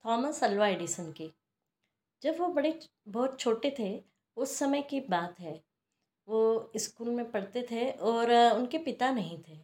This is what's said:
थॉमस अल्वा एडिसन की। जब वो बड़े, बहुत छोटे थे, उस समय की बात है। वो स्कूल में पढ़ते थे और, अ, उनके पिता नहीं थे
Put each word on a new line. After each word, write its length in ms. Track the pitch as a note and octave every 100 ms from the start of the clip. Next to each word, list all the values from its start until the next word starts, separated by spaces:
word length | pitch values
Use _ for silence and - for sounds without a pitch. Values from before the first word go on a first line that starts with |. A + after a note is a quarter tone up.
| A3
थॉमस 380 | A#3 C#4 D4+
अल्वा 240 | A#3 G3+ G#3
एडिसन 440 | F3+ E3+ - E3
की। 220 | D3 D#3+ _ _ _ _ _ _ _ _ _
जब 180 | C#4 D#4+
वो 80 | F4
बड़े, 320 | D4 C#4+ D#4+ - _ -
बहुत 320 | G#3 C4 C4
छोटे 360 | B3+ A3+ C#4+ C#4
थे, 240 | G#3 G#3+ - _ _ -
उस 160 | C4
समय 300 | - C#4+ C#4+
की 200 | C#4+ C#4
बात 380 | C4 F3 F3 F3
है। 240 | E3+ D#3 _ _ _ _ _ _ -
वो 440 | A3 A3 A3+ A3+ A3
स्कूल 320 | - - A#3
में 220 | A#3+ A#3
पढ़ते 360 | G#3+ G3 B3 A#3+
थे 200 | A3+ B3+
और, 380 | - G3 A#3 A#3
अ, 240 | A#3+ A#3 G#3+
उनके 220 | B3 D#4+
पिता 340 | D#4+ - B3+
नहीं 320 | C4 E3 E3 E3
थे 120 | D#3